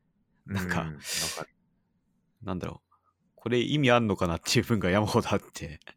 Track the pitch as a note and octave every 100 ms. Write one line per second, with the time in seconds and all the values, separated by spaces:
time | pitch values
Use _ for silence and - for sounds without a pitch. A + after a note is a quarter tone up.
0 | _ _ _ _ - G2 F2+ E2+ D#2+ C#2+
1 | - - D#2+ - D#2 _ _ _ _ _
2 | _ _ _ _ G#2 F2+ E2+ - _ _
3 | _ _ _ - A2 B2 - D3 B2+ A#2+
4 | A2 F#2 F2+ E2 - A#2+ - A2 F2+ G2
5 | G#2 A#2 - G2+ - - D#2+ D2 -